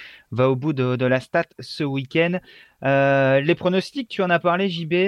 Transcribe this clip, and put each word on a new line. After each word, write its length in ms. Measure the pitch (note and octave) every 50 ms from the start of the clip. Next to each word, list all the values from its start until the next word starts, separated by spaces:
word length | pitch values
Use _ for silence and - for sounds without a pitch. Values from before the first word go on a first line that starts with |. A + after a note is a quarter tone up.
| - - - - _ _
va 180 | - A2+ B2+ C3
au 80 | C3+
bout 160 | B2+ C#3 D#3 D3
de, 240 | C3 B2+ B2+ B2+
de 80 | A#2+ B2+
la 160 | B2+ B2+ B2+
stat 240 | B2+ _ - E3+ E3 - _ -
ce 260 | C3 - - - D#3
week-end. 540 | C#3+ C3+ C#3 C3+ C3 - D#3+ E3 F3 F3+ F3+ - - - - - _ _ _ -
Euh, 560 | C3+ C#3 C#3 C#3 C#3 C#3 C#3 C3+ C3+ C3+ C#3
les 160 | C#3 D#3 E3+
pronostics, 540 | - - F3+ F#3 F#3+ - - - C#4 B3 -
tu 120 | - -
en 80 | F#3+ F3+
as 100 | F3 -
parlé, 280 | - F3 E3+ F3+ G3
J 180 | G3 E3+ E3 E3
B, 80 | D#3 E3+ F3+ F#3